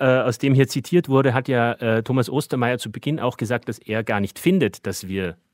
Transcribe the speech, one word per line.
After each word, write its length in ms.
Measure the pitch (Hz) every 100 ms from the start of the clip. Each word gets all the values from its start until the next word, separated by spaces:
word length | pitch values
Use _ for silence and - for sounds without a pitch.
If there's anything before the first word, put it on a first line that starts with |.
aus 340 | 135 127 123 -
dem 160 | 139
hier 140 | 135 131
zitiert 420 | 139 - 175 -
wurde, 240 | 135 135
hat 140 | 127 127
ja, 260 | 127 117
äh, 300 | 113 117 113
Thomas 260 | 113 131 120
Ostermeier 480 | 131 - 135 120 123
zu 140 | 113
Beginn 280 | 110 - 151
auch 180 | 120 -
gesagt, 300 | 110 120 -
dass 100 | 110
er 240 | - 107
gar 160 | 107 104
nicht 180 | 98 -
findet, 480 | - 139 110 - -
dass 220 | 92 95
wir 300 | 95 92 82 _